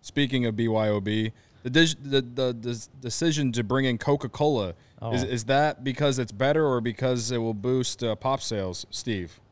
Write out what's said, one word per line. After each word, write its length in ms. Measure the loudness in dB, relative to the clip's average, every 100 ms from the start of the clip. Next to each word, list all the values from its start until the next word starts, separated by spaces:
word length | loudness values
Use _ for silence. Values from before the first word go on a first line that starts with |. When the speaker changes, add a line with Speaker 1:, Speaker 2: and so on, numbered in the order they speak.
Speaker 1:
Speaking 440 | -6 0 0 2 0
of 100 | 0
B 100 | 0
Y 220 | 2 2
O 100 | 2
B, 320 | 0 0 -2 -6 _ _
the 60 | 0
dis-, 260 | 4 4 2
the, 160 | 0 0
the, 300 | 0 -2 -2 -2
the 280 | -6 -6 -8 -10
decision 540 | -6 0 0 2 0
to 100 | 0
bring 220 | 0 2 2
in 120 | 0
Coca-Cola, 760 | 0 0 -2 0 0 2 -2 -6 -16 -10
Speaker 2:
Oh. 100 | -4
Speaker 1:
is, 100 | -2
is 200 | 0 -2 2
that 380 | 2 2 0
because 360 | -6 0 0 2
it's 120 | -2
better 300 | 0 0 2 2
or 120 | 2
because 500 | 0 -2 0 0 0
it 60 | -2
will 160 | -2 -2
boost, 480 | 0 0 0 -2
uh, 120 | -2 -2
pop 260 | -2 -2
sales, 440 | -2 -4 -4 -6 -8
Steve? 480 | -8 -2 -2 -4 -12 _